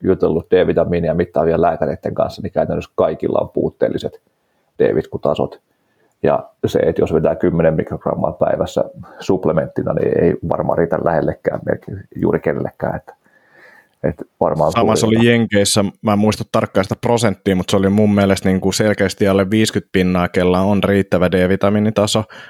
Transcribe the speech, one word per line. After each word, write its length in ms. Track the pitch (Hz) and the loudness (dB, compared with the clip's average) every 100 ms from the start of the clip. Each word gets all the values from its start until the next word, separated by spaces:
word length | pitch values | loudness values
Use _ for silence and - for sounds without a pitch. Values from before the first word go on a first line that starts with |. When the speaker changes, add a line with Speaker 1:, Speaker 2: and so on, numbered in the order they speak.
Speaker 1:
jutellut 440 | 95 92 85 80 - | -2 0 0 -2 0
D-vitamiinia 640 | 92 85 85 80 87 82 | 2 2 2 0 0 0
mittaavien 480 | 82 87 - 82 82 | -2 -2 0 0 2
lääkäreitten 520 | 85 80 71 71 - | 0 0 -4 -4 -6
kanssa, 280 | - - - | -2 -4 -4
niin 100 | 92 | -6
käytännössä 380 | - 80 82 - | -2 -2 -4 -4
kaikilla 440 | - 82 80 - - | -2 -2 -2 -2 -2
on 80 | - | -2
puutteelliset 760 | - - - - - - - _ _ _ _ _ - | -4 -4 -2 -2 -2 -8 -12 _ _ _ _ _ -2
D-vitkutasot. 840 | 62 53 - - 71 76 67 - _ _ _ _ _ _ | 0 0 -4 -4 -2 -2 -4 -8 _ _ _ _ _ _
Ja 280 | 73 71 - _ - | 0 0 -4 _ -4
se, 120 | - | 0
että 240 | 80 - | 0 0
jos 120 | 80 | 0
vetää 220 | 82 80 80 | 0 0 0
kymmenen 380 | 90 82 82 | 0 2 2
mikrogrammaa 580 | 78 - 78 - - - | 0 -4 -6 -4 -2 -4
päivässä 520 | - 76 71 - - - - - - | -2 -2 -2 -2 -4 -4 -8 -20 -10
supplementtina, 720 | - 92 80 80 69 - - | -4 -2 0 -2 -2 -4 -4
niin 300 | 76 - - | -2 0 2
ei 100 | 85 - 82 | 2 0 -2
varmaan 300 | - - - | -2 -2 0
riitä 200 | 82 80 | 0 0
lähellekään 560 | 82 80 73 - - - - | 0 0 -2 -4 -4 -4 -4
melkein 420 | - - 95 - - | -6 -6 -14 -12 -4
juuri 240 | 87 82 | -2 0
kenellekään. 560 | - 76 - - - - | -2 -4 -6 -6 -6 -6
Että, 180 | - - _ _ _ _ - - _ _ | -12 -20 _ _ _ _ -20 -20 _ _
että 200 | 78 78 - _ | -6 -6 -12 _
varmaan 320 | 85 76 78 | 0 2 0
Speaker 2:
Sama 240 | 110 104 107 | 2 2 2
se 100 | 110 | 2
oli 80 | 110 | 4
Speaker 1:
suurin 140 | 120 | 4
Speaker 2:
Jenkeissä, 540 | 117 110 101 101 110 101 - | 2 2 0 2 0 -2 -2
mä 100 | 113 | 0
en 60 | 101 | 2
muista 260 | 107 104 - | 2 0 -2
tarkkaan 320 | 110 110 101 | -2 0 -2
sitä 100 | 95 - | -2 -2
prosenttia, 560 | 117 120 110 92 101 95 | 0 0 0 0 -2 -2
mutta 140 | 92 | 0
se 60 | 101 | 0
oli 120 | 98 | 2
mun 260 | 101 107 | 4 4
mielestä 340 | 101 98 95 98 | 4 2 2 0
niinku 240 | 92 95 | 0 0
selkeästi 560 | - 107 101 98 - 101 | 0 0 0 -2 0 2
alle 220 | 98 95 | 2 2
viiskyt 380 | 110 110 101 - | 2 0 -2 -2
pinnaa, 360 | 95 90 90 87 | 0 2 0 0
kella 320 | 92 90 90 | 0 2 2
on 240 | 95 101 | 2 2
riittävä 460 | 92 98 95 87 90 | 2 0 0 0 2
D-vitamiinitaso. 880 | 92 90 98 101 107 107 107 101 110 | 2 2 2 0 2 0 0 0 0
Et 60 | 104 - - | -4 -10 -16